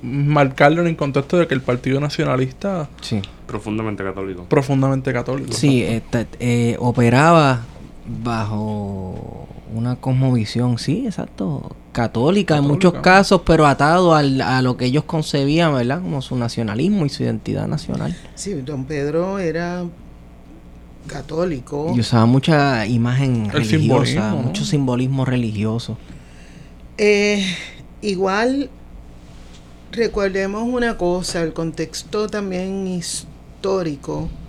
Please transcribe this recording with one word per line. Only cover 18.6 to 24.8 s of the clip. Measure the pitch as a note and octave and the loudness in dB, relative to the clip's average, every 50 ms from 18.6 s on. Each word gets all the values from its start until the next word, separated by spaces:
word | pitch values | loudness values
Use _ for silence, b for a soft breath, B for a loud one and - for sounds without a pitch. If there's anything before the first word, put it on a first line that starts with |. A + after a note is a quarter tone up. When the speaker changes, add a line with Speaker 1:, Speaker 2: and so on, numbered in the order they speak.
| B2+ C3+ D3 C3 C3 | -6 -6 -8 -8 -6
Speaker 4:
Pedro | B2+ D#3 C#3+ C#3 D3 D3+ E3 F3 F#3+ G3 G3 | -6 -4 -4 -4 -2 0 -2 -2 -2 -4 -2
era | F#3 E3 D#3 E3+ F3 F3 F3 F3+ F3 F3 E3+ - - - - - - - - - - - - - - - - - - - - - - | -4 -2 -2 -2 -4 -4 -6 -6 -8 -8 -10 -14 -20 -20 -20 -20 -20 -20 -20 -20 -20 -20 -20 -20 -20 -20 -20 -20 -20 -20 -20 -18 -16
católico. | - - C#3+ - - D#3+ D#3+ F3+ F#3 D#3 B2+ B2 - - - D3+ E3 B2 | -12 -12 -12 -10 -6 -4 -2 -2 -2 -2 -6 -8 -8 -6 -4 -2 0 0
Speaker 2:
Y | A#2+ | 0
usaba | A2+ - B2 A#2 A2+ | 0 2 4 4 6
mucha | A#2 B2+ C3+ - - D#3+ D3 C#3 C#3 C3 A2+ G#2+ | 6 4 4 4 4 4 4 4 4 2 0 0
imagen | G2+ B2 A#2 A#2 A#2+ B2+ C3 C#3 C3 B2 A#2 G#2+ | 0 0 2 2 2 2 2 2 2 0 0 0
Speaker 1:
El | G#2 | -2
Speaker 2:
religiosa, | - - A#2 G#2+ - G2+ G#2 A2 B2+ A#2+ - | 0 -2 0 2 2 2 4 4 4 4 2
Speaker 1:
simbolismo, | A#2+ B2+ E3 G#3 G#3+ | 2 0 0 0 0
¿no? | F#3+ C#3+ B2+ | 0 0 -2
Speaker 2:
mucho | A#2+ F3+ G#3 - | -2 -2 -2 -2
simbolismo | - D#3 C#3+ | 0 0 2